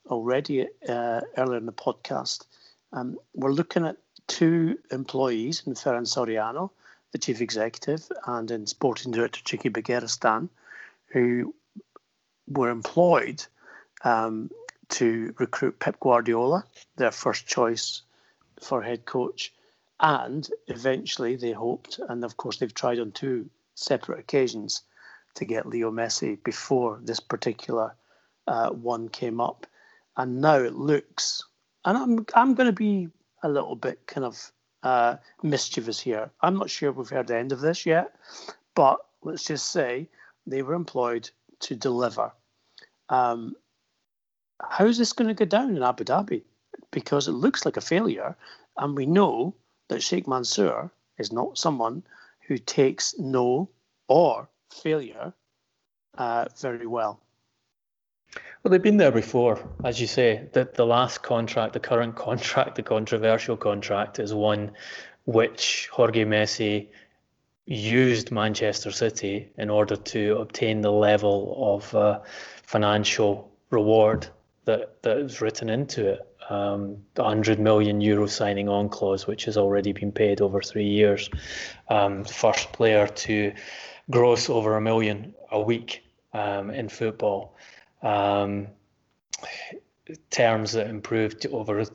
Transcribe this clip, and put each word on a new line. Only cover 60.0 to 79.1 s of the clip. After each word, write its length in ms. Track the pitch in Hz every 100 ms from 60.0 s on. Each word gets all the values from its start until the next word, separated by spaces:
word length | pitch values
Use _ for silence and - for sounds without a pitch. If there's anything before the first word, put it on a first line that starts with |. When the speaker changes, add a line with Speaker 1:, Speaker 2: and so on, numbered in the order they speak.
Speaker 2:
you 60 | 117
say. 420 | - 120 107 143
The, 160 | - 127
the 120 | - 117
last 360 | 117 123 -
contract, 500 | - 120 113 - 110
the 80 | -
current 360 | - 120 117 117
<laughs> 100 | -
contract, 480 | 123 - - -
the 80 | -
controversial 760 | 110 110 110 113 110 113 - 113
contract, 640 | 107 101 - 101 104 -
is 160 | 104
one 380 | 107 107 104 104 - - - - _
which 640 | - 113 113 - - - -
Jorge 320 | - 117 113
Messi 640 | 107 107 107 - 107 104 101 - _ _ _ _ _ _ -
used 640 | 120 107 120 131 117 107
Manchester 600 | 113 107 104 110 101 107
City 580 | 98 117 - 101 101 - -
in 100 | 107
order 240 | 104 104
to 440 | 101 - 113 104 107
obtain 420 | - - 113 110
the 100 | 107
level 640 | 104 104 107 104 101 98 92 113
of, 200 | 101 -
uh, 260 | 110 104 101 - - - -
financial 840 | - 110 104 107 104 - 107 101 - _ _
reward 560 | 117 104 110 107 110 - - _ _
that, 380 | - 131 113 -
that 160 | 120 113
is 220 | 139 120
written 300 | 110 - 117
into 360 | 113 139 - 101
it. 140 | 98 - _ -
Um, 460 | 101 101 101 98 101 -
the 100 | -
hundred 360 | 110 107 107 107
million 400 | 107 107 107 104
euro 260 | 104 104 104
signing 420 | - 104 101 101
on 200 | 101 104
clause, 380 | - 101